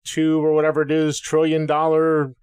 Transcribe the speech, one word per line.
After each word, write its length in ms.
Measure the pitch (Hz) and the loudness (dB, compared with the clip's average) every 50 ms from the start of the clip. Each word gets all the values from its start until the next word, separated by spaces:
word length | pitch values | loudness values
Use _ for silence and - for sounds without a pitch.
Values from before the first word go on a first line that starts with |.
| - | -16
two 400 | - - - 160 156 156 156 151 | -10 -4 -2 0 0 0 2 2
or 100 | 156 156 | 2 2
whatever 280 | 156 151 156 151 151 | 2 2 0 0 0
it 80 | 151 139 | -2 0
is, 300 | 156 160 156 156 147 - | 0 0 0 -2 -2 -6
trillion 480 | - - - 156 160 160 156 160 156 151 | -6 -2 0 0 2 2 0 -2 -2 0
dollar 640 | 151 151 156 160 156 156 160 160 160 151 147 131 127 _ | 0 0 0 2 2 2 2 2 2 0 0 -2 -6 _